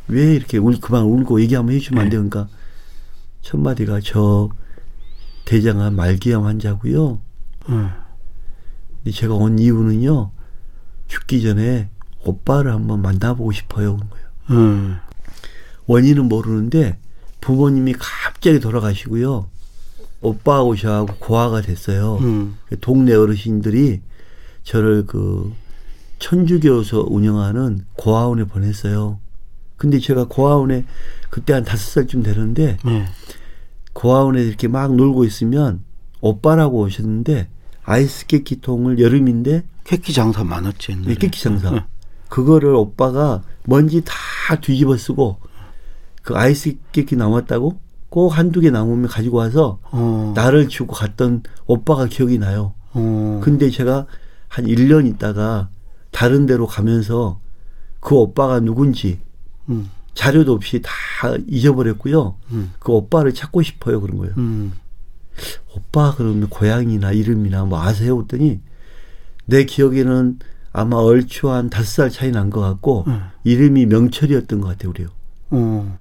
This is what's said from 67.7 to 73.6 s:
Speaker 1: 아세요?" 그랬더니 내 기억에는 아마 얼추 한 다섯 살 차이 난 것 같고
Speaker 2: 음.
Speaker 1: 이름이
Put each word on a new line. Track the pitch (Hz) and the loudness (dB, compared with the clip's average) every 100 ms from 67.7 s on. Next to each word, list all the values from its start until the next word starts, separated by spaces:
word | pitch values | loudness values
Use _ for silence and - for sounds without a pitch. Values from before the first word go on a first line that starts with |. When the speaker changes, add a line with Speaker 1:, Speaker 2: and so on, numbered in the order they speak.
| 85 | 0
Speaker 1:
아세요?" | 87 104 120 123 | 0 0 0 -2
그랬더니 | 107 127 151 98 - - - - - - - - - | -2 0 0 0 -8 -18 -18 -16 -16 -14 -14 -10 2
내 | 131 | 2
기억에는 | 139 - 135 131 127 127 127 127 - - - | 4 2 2 4 2 2 0 -2 -10 -12 -8
아마 | - 110 117 | -2 0 4
얼추 | 113 123 127 - 143 | 6 4 2 -2 -2
한 | 127 120 | 0 -2
다섯 | 101 107 127 | -2 -2 2
살 | 131 | 0
차이 | - 131 | 0 -2
난 | 117 104 | 0 0
것 | 107 | 0
같고 | 98 95 139 117 87 | -2 -2 0 0 0
Speaker 2:
음. | 113 95 - | -4 -6 -4
Speaker 1:
이름이 | - 120 | 2 6